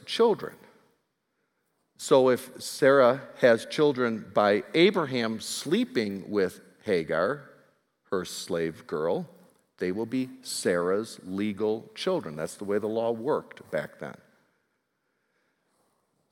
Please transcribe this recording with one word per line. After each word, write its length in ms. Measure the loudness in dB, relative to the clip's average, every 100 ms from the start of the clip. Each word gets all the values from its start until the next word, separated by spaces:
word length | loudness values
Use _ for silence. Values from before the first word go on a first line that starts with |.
| -6
children. 500 | 2 2 2 -6 -14 -20 _ _ _ _ _ _ _ _ _ _ _ _ -8
So 320 | 4 6 6
if 200 | 4 -2 -14
Sarah 600 | -12 2 6 8 6 4 -4 2
has 260 | 4 4 2
children 640 | 0 2 2 -2 -4 -4
by 300 | 2 4 4 2
Abraham 680 | 4 4 4 -2 -2 -4 -4
sleeping 880 | -8 -8 -2 -2 -2 -2 -2 -4 -4
with 300 | 0 0 -2 -20 _
Hagar, 580 | -2 -2 0 -2 -2 -4 -12 -20 _ _ _ _ -6
her 140 | -6
slave 640 | -6 -10 -6 -4 -4 -6 -8
girl, 400 | -4 -2 -4 -6 -16 _ _ _ -8
they 120 | -6
will 140 | -4 -4
be 240 | -6 -6 -10
Sarah's 760 | -12 -4 0 0 0 -2 -4 -12 -10
legal 640 | -4 -4 -2 -4 -4 -8
children. 440 | -8 -4 -4 -4 -8
That's 180 | -8 -8
the 80 |
way 160 | -4 -2
the 80 | -2
law 240 | -2 -2
worked 580 | -2 -2 -4 -4 -18 -8
back 300 | -6 -6 -10
then. 160 | -14 -14 _ _ _ _ _ _ _ _ _ _ _ _ _ _ _ _ _ _ _ _ _